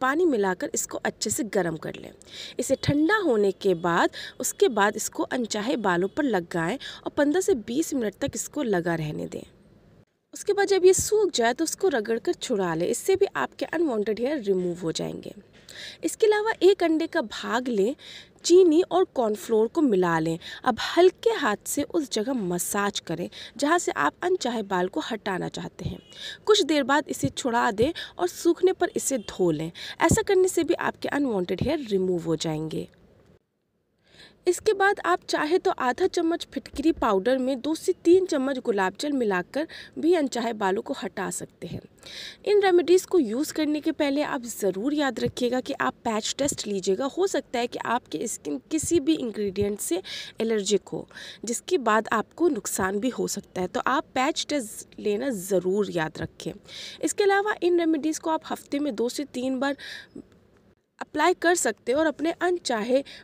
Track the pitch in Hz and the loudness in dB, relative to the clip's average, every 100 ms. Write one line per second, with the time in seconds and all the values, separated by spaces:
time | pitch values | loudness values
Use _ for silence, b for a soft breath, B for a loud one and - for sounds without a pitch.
0 | 262 294 359 233 196 180 - - - - | 0 2 2 4 2 0 -4 -6 -6 -4
1 | 214 - 226 214 226 202 170 160 - - | -6 -4 -4 -4 -2 0 0 -4 -8 -12
2 | - - B B B - 247 269 - 294 | -16 -20 B B B -6 -2 0 2 2
3 | 311 427 349 220 196 185 196 170 175 170 | 4 4 4 4 2 2 0 0 2 2
4 | 311 B B B - - 392 214 202 214 | 2 B B B -8 2 2 4 2 2
5 | - - 339 262 226 214 208 254 202 175 | -6 -6 -4 -4 -4 -4 -2 0 0 2
6 | 196 - 285 202 170 170 165 254 - - | 0 0 0 0 -2 -2 -2 -4 -8 -12
7 | - - 294 339 381 269 208 247 330 277 | -8 0 2 2 2 -2 -2 -4 -2 -2
8 | 214 - 277 - - 294 254 180 170 165 | -4 -4 -6 -6 -8 -4 0 0 0 -2
9 | 151 - 165 - - _ _ - _ - | -4 -6 -8 -10 -14 _ _ -20 _ -20
10 | _ _ _ - - 403 392 381 359 370 | _ _ _ -10 -2 0 2 6 6 6
11 | - 427 381 - 233 254 320 - 381 269 | 4 2 2 2 0 0 -4 0 0 0
12 | 214 226 - 339 - 208 180 160 180 240 | 0 -2 -2 -4 -2 -2 0 0 -2 -2
13 | - 381 392 - 247 - - 320 330 220 | 0 2 2 0 -4 -4 -6 0 0 0
14 | 208 208 247 302 202 185 180 175 170 160 | -2 -2 -2 -2 0 0 0 -2 -4 -4
15 | 165 - - - - B B B B B | -6 -8 -12 -16 -20 B B B B B
16 | 320 - 415 427 427 - 359 403 339 320 | -6 0 2 2 0 4 4 6 2 0
17 | 320 339 220 - 202 220 254 220 202 294 | 0 -2 -4 -6 -4 -2 0 0 0 -2
18 | B B B B - 349 359 302 - 349 | B B B B 6 8 8 6 4 2
19 | 381 - 226 214 - 220 226 330 294 190 | 2 2 0 -2 0 2 2 2 2 4
20 | 180 165 160 165 B B - 226 - - | 4 2 0 -2 B B -2 -2 0 6
21 | 359 - 453 427 269 202 - - 294 349 | 6 6 0 0 0 -2 -4 -4 -2 -2
22 | 277 220 214 269 180 175 - 208 202 - | -2 -4 -2 -2 -2 -2 -2 0 -2 -2
23 | - 165 202 B B - 285 349 - - | -6 -6 -6 B B -4 2 2 0 0
24 | 294 - 359 370 247 233 196 185 185 - | 0 0 -2 0 0 -4 -2 0 0 -2
25 | - 214 214 180 165 - 175 - - 185 | -4 -6 -4 -4 -4 -6 -10 -8 -10 -10
26 | - B B B - 415 302 302 233 277 | -14 B B B 2 4 4 2 4 2
27 | - - 277 - 262 233 247 208 269 - | 0 -4 -4 -2 -2 0 0 2 0 0
28 | B - 359 - 339 339 370 - 294 - | B -6 -6 0 0 4 2 2 -2 -2
29 | - 262 196 - 180 151 160 B B B | -2 -2 -4 0 2 2 -4 B B B
30 | 330 440 415 381 370 - 320 - - - | 2 2 4 4 4 2 0 -2 -2 -4
31 | - 285 277 208 180 185 247 311 233 196 | -4 -2 0 0 -2 -2 -2 -2 -2 0
32 | 185 175 165 156 165 156 156 170 175 - | 0 -2 0 -2 -2 -4 -6 -8 -10 -16
33 | _ _ _ _ _ _ _ _ _ _ | _ _ _ _ _ _ _ _ _ _
34 | B B B B - 349 - 392 392 403 | B B B B -2 0 0 4 2 2
35 | - 359 - 302 294 359 381 - 247 240 | 0 -2 0 -2 2 2 0 0 -2 0
36 | 370 359 330 339 - 277 - - 311 - | 0 0 0 -2 -4 -10 -10 -2 0 2
37 | 254 196 202 269 254 269 285 320 - 349 | 2 2 2 0 0 -2 -4 -2 -2 0
38 | 339 370 359 302 262 262 - 202 185 190 | 6 6 6 0 -2 -2 -2 0 0 -2
39 | 294 277 220 185 175 262 330 B B - | -4 0 0 0 -2 -6 -6 B B -2
40 | 302 349 277 240 233 220 196 196 240 277 | 2 2 2 -2 -4 -2 0 0 -2 -6
41 | 202 - 180 - 156 _ 165 - - _ | -6 -6 -6 -8 -12 _ -12 -12 -14 _
42 | B B B B - 415 392 349 294 370 | B B B B 2 4 6 4 6 4
43 | - 370 233 233 302 - 302 302 311 302 | 6 2 2 0 -2 -2 0 0 -2 0
44 | 294 277 294 285 233 - 202 185 254 302 | 0 0 -2 -4 -8 -2 -2 0 -2 0
45 | 277 233 240 - 247 254 254 277 254 - | 0 0 -4 -2 -2 -2 -4 -2 -2 -2
46 | 240 220 - - 285 - 214 196 190 190 | -4 -2 -4 -4 -4 -4 -6 -4 -2 -2
47 | 269 330 381 320 - 240 240 - - 233 | -2 -2 -2 -2 -4 -4 -4 -6 -4 -4
48 | - 156 226 - 294 277 - 311 - 339 | -4 -6 -6 -6 -6 -8 -6 -6 0 0
49 | 277 320 247 208 202 190 202 208 - 339 | 2 0 -2 -4 -4 -2 -2 -2 -4 -6
50 | B B B - 226 220 190 202 - - | B B B -6 -2 0 0 0 0 -10
51 | - B B B 208 240 - 370 226 214 | -12 B B B -6 -6 -2 0 4 2
52 | 214 220 - - 349 233 - - 190 202 | 2 -2 -2 0 0 0 -4 -2 -2 0
53 | 247 - 180 - - - 180 247 - 277 | -2 -2 -4 -4 -8 -6 -4 -2 0 0
54 | - 262 262 320 - 294 208 - - - | -2 -2 -2 -2 -2 -4 -4 -12 -18 -8
55 | 208 208 277 214 185 190 185 202 190 175 | -4 -2 -2 -4 0 0 2 0 0 -2
56 | 156 - 160 - 170 - B B B B | -4 -6 -10 -8 -12 -12 B B B B
57 | 320 - 403 392 415 - 349 349 330 320 | -6 0 2 4 2 0 0 2 2 0
58 | 311 311 330 320 - - - - - 208 | -2 -4 -4 -4 -4 -10 -6 -4 -4 -2
59 | 233 - 277 254 262 262 277 277 B B | -4 -4 -8 -6 -4 -2 -2 -4 B B
60 | B - - _ _ _ _ _ _ _ | B -20 -20 _ _ _ _ _ _ _
61 | - 302 330 359 330 349 247 208 - 269 | -10 0 2 4 2 2 0 -4 -2 2
62 | 320 285 311 - 349 349 - 226 240 262 | 2 0 -4 0 0 -2 -2 -2 2 0
63 | 277 B | 0 B